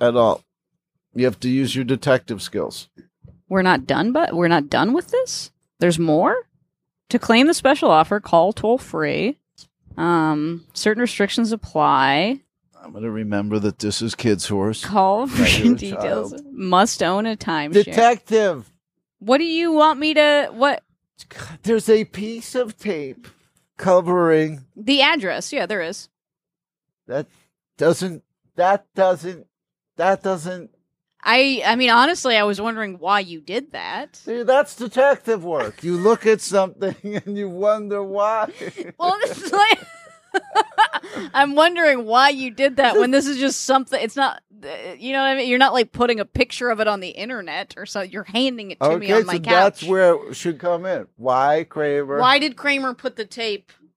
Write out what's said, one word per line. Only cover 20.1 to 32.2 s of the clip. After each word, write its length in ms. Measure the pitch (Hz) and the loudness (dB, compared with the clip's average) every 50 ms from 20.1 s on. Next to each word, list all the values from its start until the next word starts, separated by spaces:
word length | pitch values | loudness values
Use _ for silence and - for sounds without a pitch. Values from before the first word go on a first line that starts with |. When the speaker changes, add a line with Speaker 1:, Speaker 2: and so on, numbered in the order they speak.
| 302 | 2
Speaker 2:
to, 340 | 302 302 294 294 294 269 - - | 4 4 4 4 2 2 -2 -2
what? 320 | 226 262 285 262 - - _ _ _ _ _ _ - - - | 0 0 0 0 -2 -6 _ _ _ _ _ _ -20 -20 -20
Speaker 1:
God, 300 | - - - - 165 - - | -20 -18 -18 -18 -18 -8 -2
there's 240 | 202 233 220 - - | 0 0 0 4 4
a 160 | 220 220 214 | 4 4 2
piece 480 | - - 185 208 220 226 233 226 - - | 0 -8 -10 -10 -10 -10 -12 -14 -8 -6
of 240 | 254 247 214 214 - | -6 -6 -6 -8 -10
tape 480 | - 208 180 151 143 131 - - - - _ _ _ _ _ _ _ _ _ | -8 -6 -6 -6 -8 -10 -12 -16 -20 -20 _ _ _ _ _ _ _ _ _
covering 880 | - - 190 180 180 175 175 180 180 170 165 160 156 156 156 156 139 131 _ _ | -4 0 2 4 4 4 2 2 2 4 4 4 2 2 0 -4 -10 -16 _ _
Speaker 2:
The 280 | 185 208 233 277 277 269 | -8 -2 0 2 4 4
address. 500 | 294 330 294 190 180 135 127 - - 294 | 4 2 0 -2 -4 -6 -6 -8 -8 -6
Yeah, 140 | 269 180 | -6 -6
there 160 | 170 214 190 165 | -4 -4 -6 -6
is. 260 | 165 202 - - - _ _ _ _ _ _ _ _ _ _ _ _ _ _ _ _ _ _ _ | -6 -8 -12 -14 -20 _ _ _ _ _ _ _ _ _ _ _ _ _ _ _ _ _ _ _
Speaker 1:
That 200 | - 123 143 - - _ _ _ _ _ _ _ _ _ | -8 -8 -8 -8 -8 _ _ _ _ _ _ _ _ _
doesn't, 460 | - 143 165 170 - 185 190 165 147 - _ _ _ _ _ _ | 0 2 2 2 2 -2 -6 -8 -10 -16 _ _ _ _ _ _
that 300 | - 175 185 202 202 - _ _ | 0 2 2 2 0 -2 _ _
doesn't, 520 | 202 190 185 185 151 156 180 185 151 - _ _ _ _ _ _ _ _ _ _ | 0 2 2 2 0 -4 -10 -14 -14 -18 _ _ _ _ _ _ _ _ _ _
that 260 | - 165 190 196 190 - | -2 0 0 0 0 -2
doesn't 480 | 196 190 170 151 185 185 180 160 - _ _ _ _ _ _ _ _ _ _ - | -4 -4 -4 -6 -8 -10 -12 -14 -18 _ _ _ _ _ _ _ _ _ _ 0
Speaker 2:
I, 400 | - 233 254 269 277 269 220 - | 2 4 4 4 4 2 0 0
I 100 | 196 226 | 0 2
mean, 140 | 247 254 240 | 2 4 4
honestly, 440 | 226 233 254 311 349 - | 6 6 6 4 2 0